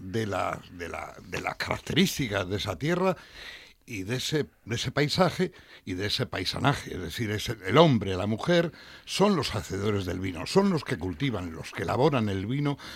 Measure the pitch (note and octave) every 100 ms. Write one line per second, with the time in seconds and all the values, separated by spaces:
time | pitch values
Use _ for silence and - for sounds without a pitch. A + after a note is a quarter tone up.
0 | F#2+ A2+ G#2+ F#2 F#2 - - F2 E2 D#2+
1 | D2+ - F2+ F2 F2+ - - A2 - C3+
2 | F#3+ - A#2+ G2+ F#2 G2+ G#2 E2 D3 F3
3 | F#3 F3 - - - - - _ - G#2+
4 | F#2+ B2+ - D#3 B2 _ - A2 - -
5 | D3+ - F#3 - F3+ - - - - F2+
6 | G#2 - B2 G2 F#2+ - C3+ C3+ - F#2
7 | E2 G#2 G#2+ G#2 - A2+ F#2+ C3 E3+ A#2
8 | G2 F2+ G#2 A2 - E3+ E3+ - - -
9 | - - G3+ F3 A#2 G#2+ - F#2+ G#2 G2+
10 | F2+ F2+ F#2+ E2 E2 F#3+ G3 D#3+ - G2+
11 | F2+ E2 C#3+ G2+ F2 D#2+ - - F#2 G#2+
12 | D3+ C3+ G#2+ G2 G2 C#3 C#3+ C#3 -